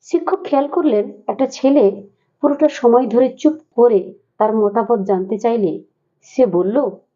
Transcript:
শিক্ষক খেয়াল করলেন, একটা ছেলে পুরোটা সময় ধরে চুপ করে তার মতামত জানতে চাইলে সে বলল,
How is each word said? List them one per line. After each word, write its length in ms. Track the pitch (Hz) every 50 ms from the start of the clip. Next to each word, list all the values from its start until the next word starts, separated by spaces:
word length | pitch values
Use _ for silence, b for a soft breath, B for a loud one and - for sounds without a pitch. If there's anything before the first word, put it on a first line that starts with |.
শিক্ষক 420 | _ - - 339 - - 370 - -
খেয়াল 240 | - 285 269 285
করলেন, 440 | 285 - 359 339 302 226 208 208 208 - - _
একটা 180 | - 208 - 262
ছেলে 640 | 262 - - - 269 277 285 214 196 196 - - - _ _ _ _ _ _
পুরোটা 280 | - 294 285 285 311 294
সময় 380 | - - - 233 233 247 269
ধরে 220 | 208 214 240 262 254
চুপ 240 | 262 - - 302 311 - _ _ _
করে 380 | 240 233 240 226 185 - 190 - _ _ _ _
তার 180 | _ 214 214 220
মতামত 440 | 220 208 202 202 226 214 196 240 214
জানতে 400 | 190 202 196 185 185 190 220 202
চাইলে 440 | - 233 233 233 202 165 156 - - _ _ _ _ _ _ _
সে 240 | _ - - - 254
বলল, 440 | 208 170 175 185 190 220 277 277 202 - - _ _ _